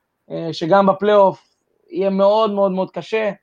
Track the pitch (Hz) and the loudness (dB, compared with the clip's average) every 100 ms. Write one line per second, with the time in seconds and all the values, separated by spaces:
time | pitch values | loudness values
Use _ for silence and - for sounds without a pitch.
0 | _ _ - 165 165 156 160 196 196 185 | _ _ -14 -10 -10 -8 0 2 2 0
1 | 208 208 190 156 _ _ _ _ _ 165 | 2 4 4 0 _ _ _ _ _ -6
2 | 196 190 196 214 220 202 196 185 185 - | -4 0 2 2 0 0 -2 -2 -6 -8
3 | 156 220 214 - | -6 -4 -4 -8